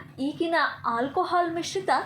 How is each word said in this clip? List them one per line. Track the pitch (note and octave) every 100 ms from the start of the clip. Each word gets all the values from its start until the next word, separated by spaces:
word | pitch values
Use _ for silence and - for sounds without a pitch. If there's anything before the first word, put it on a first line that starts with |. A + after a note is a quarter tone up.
| - -
ಈಗಿನ | C4+ D4 E4 E4 C#4+ - A#3+
ಆಲ್ಕೋಹಾಲ್ | A#3 C4+ F#4 F4 F4+ F4
ಮಿಶ್ರಿತ | E4 E4 G4 F#4+ C4+